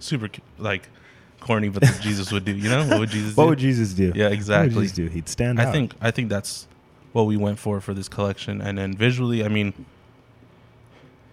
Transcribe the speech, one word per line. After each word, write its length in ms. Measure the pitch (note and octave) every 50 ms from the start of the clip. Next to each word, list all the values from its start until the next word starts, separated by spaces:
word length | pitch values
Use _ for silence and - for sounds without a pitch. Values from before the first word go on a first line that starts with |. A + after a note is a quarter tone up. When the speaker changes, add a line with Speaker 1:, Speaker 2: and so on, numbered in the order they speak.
Speaker 1:
super, 280 | - - D#3 C3 G#2+ G2+ -
c-, 80 | - - - - -
like, 300 | G#2 G#2 G2 F#2+ - - - - - - - - - - - -
corny, 260 | - - A#2 A2 G#2+ G#2
but 120 | G2 G2 C#3+
that 160 | B2+ G2 F#2+
Jesus 300 | G#2+ G#2+ G#2 G2 F#2+ F#2
would 140 | G#2 G2 F#2
do, 100 | G#2 G2+
you 140 | G2+ G2+ A2
know? 160 | B2 C#3 D#3 C#3+
What 120 | - G#2+
would 100 | A2 A2
Jesus 260 | G#2 G#2+ G#2 G#2+ G#2+ A#2+
Speaker 2:
<laughs> 0 |
What 60 | D3+
Speaker 1:
do? 60 | E3
Speaker 2:
would 100 | D#3 C#3
Jesus 340 | C3 C3+ C3 A#2+ A2+ G2+ F#2
do? 120 | F#2 F#2+ F2+ F2
Speaker 1:
Yeah, 80 | G2+ G#2
Speaker 2:
What 40 | G2+
would 20 | G#2
Speaker 1:
exactly. 480 | G#2 G2+ G#2 G#2 G2+ B2+ C3+ A2+ A2+ G#2+
Speaker 2:
Jesus 120 | F#2+ -
do? 120 | - E2+ E2
He'd 200 | E2 E2+ D#2+ -
stand 320 | - - A#2+ A#2+ B2 A#2
Speaker 1:
I 60 | A#2
Speaker 2:
out. 80 | C3+ A2+
Speaker 1:
think, 200 | D#3+ B2 A2 - -
I 100 | - A#2
think 180 | A#2 - B2 A2
that's 380 | G#2 G2 - - - - - - - _ _ _ _ _ - -
what 120 | - A#2+ A2 G#2+
we 80 | G#2+ G#2
went 220 | G#2 G#2 G#2 G#2+
for, 200 | - A2 G#2 G2
for 120 | F#2+ - G2
this 140 | G2 F#2+ -
collection. 520 | - - G2+ G2+ G2 - - - G#2 G2+
And 160 | G2+ G2+ G2 G2
then 160 | G2 F#2+ F#2+
visually, 480 | F#2+ A2 B2 B2+ B2 B2+ A#2+ A#2+ A2+ G#2+
I 60 | G#2
mean, 240 | G#2 G#2+ G#2 G2+ F#2+ - E2+ - - _ _ - _ _ _ _ _ _ - - - _ - - _ _ - - - - - - - _ _ -